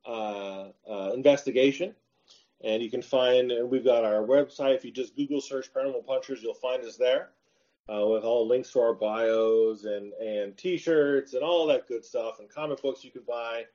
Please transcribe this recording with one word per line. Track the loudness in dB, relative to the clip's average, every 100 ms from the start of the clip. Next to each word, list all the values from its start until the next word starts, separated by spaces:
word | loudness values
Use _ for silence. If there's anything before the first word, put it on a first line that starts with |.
| -8
uh, | -6 -6 -6 -8 -10 -14 -18 -10
uh, | -6 -4
investigation. | 4 4 4 2 2 2 2 -8 -8 _ _ _ -20 _ _
And | -4 -4
you | -2
can | -6
find, | -2 2 4 4 4
and | -2 0
we've | 2 4
got | 4
our | 4 0 4
website. | 2 2 -2 0 0
If | -2
you |
just | -8 -8 -6
Google | -2 -4
search | -4 -8 -6
Paranormal | -4 -4 -4 -4
Punchers, | -4 -4 -8
you'll | -8 -6
find | -4 -4
us | -6 0
there, | 2 2 -2 _ _ _ _ _ -8
uh, | -2 0
with | 2
all | 2 0 2
links | 0 0
to | 2
our | 2 2
bios | -2 0 2 2 4 4 2 0
and, | -6 -8 -8
and | -10 -6 -6 -6 -8
T-shirts | -6 -4 0 2 4 2 0
and | -4
all | 0 2 4
that | 2 0
good | -10
stuff | -6 -6 -6 -10
and | -16
comic | -10 -8 -4
books | -6 -6
you | -14
can | -16 -8
buy. | -8 -6 -8 -10